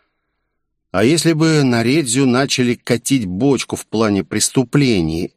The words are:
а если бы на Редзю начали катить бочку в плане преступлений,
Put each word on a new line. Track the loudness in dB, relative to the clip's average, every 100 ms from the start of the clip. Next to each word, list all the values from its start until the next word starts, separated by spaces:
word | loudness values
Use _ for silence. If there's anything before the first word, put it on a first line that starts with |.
| _ _ _ _ _ _ _ _ _
а | 0
если | 2 2 0
бы | 2 2 2
на | 2 2
Редзю | 0 0 0 0 2
начали | 2 0 0 -2
катить | -2 -2 -4 0 -2
бочку | -2 -2 0 0 -2 -10
в | -6
плане | -2 0 0
преступлений, | -2 -4 -2 -2 0 0 2 2 0 -4 -8